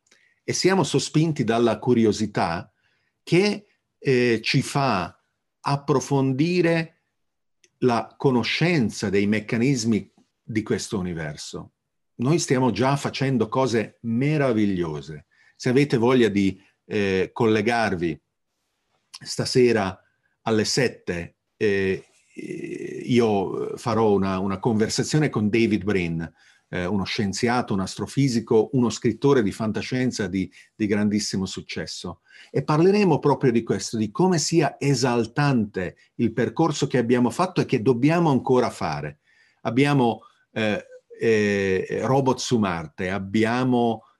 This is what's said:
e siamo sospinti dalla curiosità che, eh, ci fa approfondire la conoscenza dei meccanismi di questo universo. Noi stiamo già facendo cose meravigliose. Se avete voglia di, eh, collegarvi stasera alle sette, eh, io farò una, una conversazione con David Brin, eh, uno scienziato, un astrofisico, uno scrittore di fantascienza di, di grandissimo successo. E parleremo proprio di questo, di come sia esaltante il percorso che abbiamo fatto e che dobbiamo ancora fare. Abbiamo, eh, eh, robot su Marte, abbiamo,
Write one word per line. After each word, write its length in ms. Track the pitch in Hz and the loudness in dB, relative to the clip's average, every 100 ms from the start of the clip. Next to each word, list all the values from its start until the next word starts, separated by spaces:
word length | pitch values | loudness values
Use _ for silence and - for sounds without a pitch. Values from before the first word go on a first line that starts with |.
| _ _ _ _ | _ _ _ _
e 100 | - | -6
siamo 300 | - 180 190 | -2 2 2
sospinti 600 | - 139 - 151 165 147 | 2 0 0 0 0 0
dalla 360 | 110 117 120 104 | 0 2 2 2
curiosità 920 | 127 117 110 98 107 127 90 82 - _ _ _ _ _ | 2 4 4 2 -2 -2 -2 -2 -8 _ _ _ _ _
che, 420 | - 170 208 208 - _ _ _ | 0 2 2 -2 -10 _ _ _
eh, 400 | 143 123 120 113 | 0 2 2 0
ci 180 | - 139 | 0 -2
fa 580 | - 143 135 98 85 - _ _ _ _ | 0 -2 0 0 -4 -10 _ _ _ _
approfondire 1400 | 135 143 - 135 - 139 135 131 170 180 170 165 165 _ _ _ _ _ _ _ _ _ | -4 -2 0 -2 0 0 0 0 0 2 2 0 -2 _ _ _ _ _ _ _ _ _
la 340 | 127 117 - - | 0 0 -2 -2
conoscenza 920 | 139 123 107 - 165 165 101 - 104 | 2 2 0 0 0 2 0 -2 0
dei 180 | 98 101 | 2 2
meccanismi 800 | 107 104 113 131 131 113 101 - _ _ _ | 0 -2 0 0 0 0 -2 -2 _ _ _
di 220 | - 110 | -6 -6
questo 340 | 101 101 - 104 | -2 -4 -4 -6
universo. 760 | 90 80 76 73 - 82 - _ _ _ _ - | -4 -6 -8 -10 -14 -14 -16 _ _ _ _ -4
Noi 220 | 127 165 | 0 0
stiamo 320 | - 131 131 | 0 0 0
già 240 | 95 131 143 | 2 0 0
facendo 540 | 113 - 135 123 110 | -4 -4 -2 0 -2
cose 480 | 131 127 113 - - | 0 0 0 -4 -8
meravigliose. 1200 | 117 117 143 156 135 110 101 92 82 76 69 76 - _ _ _ | -4 -2 0 0 0 2 2 0 -4 -6 -10 -16 -20 _ _ _
Se 140 | 127 | 0
avete 280 | 123 147 127 | 2 2 2
voglia 320 | 120 131 110 | 4 4 4
di, 340 | 101 95 95 _ _ - | 4 0 -2 _ _ -6
eh, 460 | 107 98 95 87 | -2 0 0 -2
collegarvi 880 | - 113 107 104 117 107 87 85 76 _ _ _ _ _ _ _ _ _ | 0 2 2 2 0 0 0 -4 -6 _ _ _ _ _ _ _ _ _
stasera 920 | - - - 113 131 120 110 95 - _ _ _ _ | -20 -10 -6 -2 2 4 4 0 -6 _ _ _ _
alle 200 | 113 107 | -2 0
sette, 720 | 104 147 120 - - 85 85 _ _ _ | 0 0 -2 -4 -8 -8 -10 _ _ _
eh, 480 | 107 98 95 92 - _ _ - | 0 2 0 -2 -8 _ _ -16
io 1400 | - - - - - - - 117 113 98 92 - 60 - | -12 -12 -10 -12 -12 -10 0 2 4 2 -2 -4 -6 -6
farò 360 | 120 110 107 | -4 2 4
una, 240 | 101 95 95 | 2 0 -2
una 220 | 98 95 | -4 -2
conversazione 720 | 123 107 110 - 113 151 143 | -2 0 0 -2 0 0 0
con 200 | 120 104 | 0 0
David 340 | 113 113 104 | 2 2 0
Brin, 500 | 98 95 85 82 82 - _ _ _ | 0 -2 -2 -4 -8 -14 _ _ _
eh, 160 | 92 90 | -6 -4
uno 180 | 101 | -4
scienziato, 720 | 92 - 98 95 117 123 117 | -4 -4 -4 -2 0 0 -2
un 60 | 98 | -4
astrofisico, 920 | 92 - 98 135 139 113 - 113 - | -4 -6 -6 0 0 0 2 2 4
uno 160 | 131 117 | 2 0
scrittore 500 | - 120 107 139 135 | 0 -2 2 2 4
di 100 | 98 | 2
fantascienza 760 | - 110 101 - 127 127 - 95 | -2 -4 -4 -4 -2 -2 -2 -4
di, 240 | 95 90 - - - | -4 -4 -8 -20 -4
di 100 | 104 | -2
grandissimo 600 | 104 104 104 - 101 92 | 0 2 0 -2 -4 -6
successo. 760 | - - 98 78 - 92 - _ - - | -8 -10 -10 -10 -10 -12 -14 _ -20 -8
E 120 | - | -4
parleremo 540 | 147 156 185 208 190 139 | 0 4 4 4 4 4
proprio 320 | 147 131 135 | 2 2 2
di 120 | 117 | 2
questo, 340 | 113 101 - 113 | 0 -4 -4 -4
di 140 | 107 | -4
come 260 | - 185 170 | 2 2 2
sia 380 | - 165 254 - | 2 2 0 0
esaltante 1160 | 139 127 127 117 104 - 143 123 101 95 87 - _ - | 0 2 2 0 0 0 2 2 0 -4 -8 -10 _ -2
il 160 | 117 | -2
percorso 540 | 113 110 - 165 151 143 | 0 -2 0 0 0 0
che 140 | 131 | 0
abbiamo 320 | 117 123 120 | 2 2 2
fatto 300 | - 180 - | 0 -2 -2
e 40 | 123 | -2
che 160 | 123 | 0
dobbiamo 480 | 117 117 143 175 165 | 2 2 2 2 2
ancora 400 | 131 - 123 110 | 2 2 2 2
fare. 520 | - 85 71 73 - _ _ _ _ | -4 -6 -6 -8 -14 _ _ _ _
Abbiamo, 600 | 113 117 143 139 120 110 - _ _ | -4 0 2 4 2 0 -10 _ _
eh, 340 | 113 107 101 - - _ - | -4 -2 -2 -6 -20 _ -4
eh, 800 | 120 107 104 101 95 95 - 98 | 0 2 2 0 0 -2 -2 -4
robot 340 | 107 135 131 123 | 0 0 0 -2
su 220 | - 120 | 0 0
Marte, 500 | 98 85 78 - 92 | 0 -2 -8 -8 -6
abbiamo, 920 | 98 95 110 110 123 131 123 117 110 - _ | -6 -2 0 0 0 0 0 0 -4 -10 _